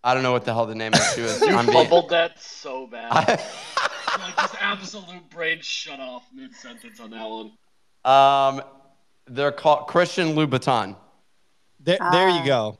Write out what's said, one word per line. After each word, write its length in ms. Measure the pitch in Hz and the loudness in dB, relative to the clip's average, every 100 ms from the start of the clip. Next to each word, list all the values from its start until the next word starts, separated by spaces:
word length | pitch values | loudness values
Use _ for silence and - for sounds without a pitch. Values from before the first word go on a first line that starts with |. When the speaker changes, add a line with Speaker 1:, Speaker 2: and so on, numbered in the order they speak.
Speaker 1:
I 120 | 123 | 0
don't 80 | 131 | 0
know 100 | 131 | 2
what 120 | 123 | 0
the 100 | 120 | 0
hell 120 | 113 113 | -2 -2
the 80 | |
name 180 | 110 110 | -2 0
of 60 | - | 2
the 40 | 698 | 2
shoe 100 | 587 | -2
is. 160 | - - | -4 2
Speaker 2:
<laughs> 40 | 427 | 4
You 80 | |
Speaker 1:
I'm 120 | - - | 4 4
being 100 | - | 4
Speaker 2:
fumbled 300 | 165 170 175 | 6 4 4
that 300 | 170 170 - | 0 0 -4
so 460 | - - 147 131 127 | -20 -16 -12 -12 -12
bad. 260 | 120 233 | -14 -2
Speaker 1:
<laughs> 0 | |
I 1040 | - - 226 - - - - - - - 480 | 0 2 -2 -4 -14 -8 -4 -4 -6 -6 -6
Speaker 2:
Like, 180 | - - | -4 -4
just 180 | 294 - | -4 -2
absolute 680 | 202 202 190 208 180 180 170 | -4 -4 -10 -16 -18 -20 -20
brain 280 | 165 160 160 | -8 -6 -6
shut 400 | 170 - 160 135 | -6 -10 -10 -14
off 240 | 131 123 _ | -14 -14 _
mid-sentence 680 | 131 131 113 127 117 120 107 | -20 -20 -20 -20 -20 -20 -20
on 100 | 113 | -18
that 180 | 113 110 | -12 -10
one. 240 | 110 110 _ _ _ _ _ | -10 -14 _ _ _ _ _
Speaker 1:
Um, 580 | 127 135 139 139 135 135 - - _ _ _ _ _ | 4 6 6 6 2 -2 -10 -20 _ _ _ _ _
they're 260 | 127 143 | -2 -2
called 360 | 143 160 147 147 | 0 2 2 2
Christian 460 | 175 175 - 165 | 0 0 0 0
Louboutin. 600 | 151 156 131 147 123 98 95 _ _ _ _ _ _ _ _ | 2 0 0 0 0 -2 -10 _ _ _ _ _ _ _ _
Speaker 3:
There, 180 | 139 185 175 | -2 0 2
there 180 | 180 185 | 4 4
you 120 | 175 | 2
Speaker 4:
Ah. 40 | 165 | 2
Speaker 3:
go. 320 | 127 107 104 | 0 0 -6